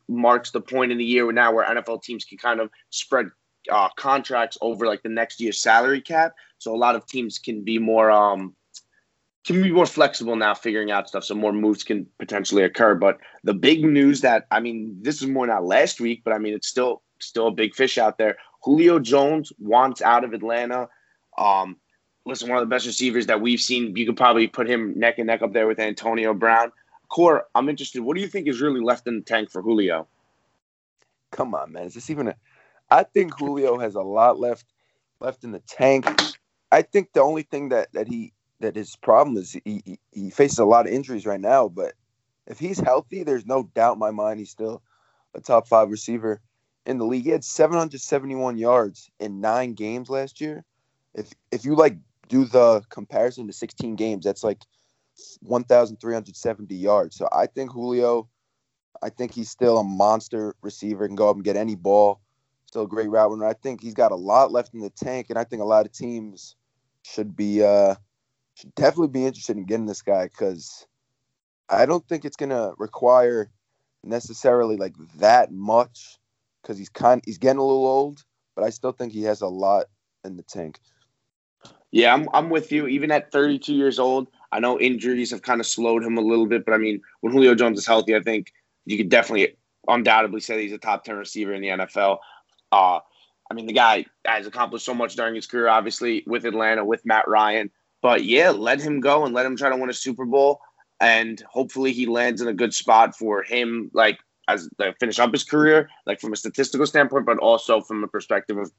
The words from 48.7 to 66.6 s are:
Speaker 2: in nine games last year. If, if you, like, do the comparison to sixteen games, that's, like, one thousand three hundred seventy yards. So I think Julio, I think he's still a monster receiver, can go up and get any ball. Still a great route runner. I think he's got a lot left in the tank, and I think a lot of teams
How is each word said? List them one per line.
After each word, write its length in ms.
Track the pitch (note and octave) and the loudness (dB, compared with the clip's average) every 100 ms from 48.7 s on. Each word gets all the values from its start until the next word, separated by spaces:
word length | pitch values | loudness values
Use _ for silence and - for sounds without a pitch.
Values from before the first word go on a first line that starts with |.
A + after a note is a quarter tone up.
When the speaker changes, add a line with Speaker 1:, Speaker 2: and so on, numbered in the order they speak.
| B2 G#2 - - - | 2 0 -6 -20 -14
Speaker 2:
in 200 | G#2 G2 | -12 -6
nine 340 | G#2+ A#2+ B2 | -2 -2 -4
games 360 | G#2+ G#2+ A#2+ B2 | -8 -8 -8 -8
last 300 | C3+ C3+ - | -8 -8 -10
year. 240 | D3+ D3+ - _ _ _ _ | -12 -12 -16 _ _ _ _
If, 180 | G#2+ G#2 _ _ | -16 -16 _ _
if 120 | A#2+ | -8
you, 120 | B2+ D#3 | 0 4
like, 200 | D3+ F2 _ _ - | 4 2 _ _ -2
do 160 | B2+ | 0
the 380 | B2 B2+ A#2 A2 - | 4 6 6 4 -2
comparison 580 | - G2+ A2 B2 B2 G#2+ | -16 -6 -2 -2 -4 -14
to 60 | |
sixteen 420 | - A#2 - A#2 | -12 -14 -12 -10
games, 300 | G#2+ A2 G2+ | -6 -4 -4
that's, 180 | G2+ G2 | -6 -4
like, 220 | A2 G2+ _ _ _ _ _ _ - - | -4 -6 _ _ _ _ _ _ -20 -18
one 200 | - B2 | -6 -4
thousand 360 | B2 A#2+ A2+ G#2+ | 4 4 4 -4
three 140 | A2+ | -8
hundred 220 | A2+ G2 | -8 -8
seventy 400 | - A#2 G#2 G2+ | -8 -6 -6 -10
yards. 400 | F#2 G2 G#2 E2 | -4 2 2 0
So 140 | - - | -4 -4
I 160 | D2+ A#2+ | -2 -2
think 240 | C3+ C3 | -4 -10
Julio, 580 | B2 B2 B2 A#2+ A#2+ A#2 _ _ _ _ _ _ - | -8 -6 0 0 0 -4 _ _ _ _ _ _ -14
I 100 | A2 | -12
think 220 | - A#2+ | -10 -10
he's 160 | A#2+ A2 | -10 -12
still 300 | - A#2+ A2+ | -2 2 2
a 60 | |
monster 720 | G2+ F#2+ G#2 A2 - A2+ G#2+ - | 2 2 2 2 -2 -8 -8 -10
receiver, 460 | G2+ - G#2 G2 G2+ | -14 -10 -8 -6 -4
can 80 | |
go 160 | G2+ G#2 | 2 2
up 60 | G2 | 2
and 80 | |
get 120 | F#2+ G2 | -2 -4
any 200 | A2 G2 | -4 -4
ball. 440 | F#2+ G2+ G#2 G2+ _ _ _ _ _ | 2 4 4 2 _ _ _ _ _
Still 160 | A#2+ | -10
a 60 | G#2 | -6
great 220 | G#2+ G#2+ | -6 0
route 200 | A2 G#2+ | 2 2
runner. 160 | G#2+ A2 | 0 -4
I 80 | |
think 260 | A2 C3+ A2 | -4 -8 -12
he's 140 | A2+ | -8
got 160 | G#2+ A2+ | 0 0
a 60 | F#2 | 0
lot 340 | G2 A#2+ C#3 | 0 2 4
left 240 | B2 - | 0 -6
in 60 | A#2 | -10
the 100 | G2+ | -14
tank, 360 | - B2+ B2+ A#2 | -12 -10 -8 -8
and 80 | A2+ | -8
I 60 | |
think 180 | A#2 A2+ | -8 -6
a 40 | G#2 | 2
lot 200 | G#2+ G#2+ | 2 2
of 60 | |
teams 640 | - A#2+ A#2 G#2+ F#2+ - _ | -4 -12 -10 -14 -18 -20 _